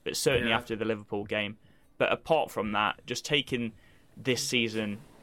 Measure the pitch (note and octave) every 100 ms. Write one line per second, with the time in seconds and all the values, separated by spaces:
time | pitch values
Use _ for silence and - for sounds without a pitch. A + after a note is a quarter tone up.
0 | - - D3+ C3 A#2+ A2+ - A2 A2 G#2+
1 | G#2 G#2 G#2+ G#2+ G2+ A2 - - _ -
2 | - A#2+ - D#3+ - - G#2 G#2 G#2 -
3 | - A#2+ - D3 - B2+ A#2 - - -
4 | _ - B2 A#2+ - B2 A2+ A2 G#2+ G#2
5 | - -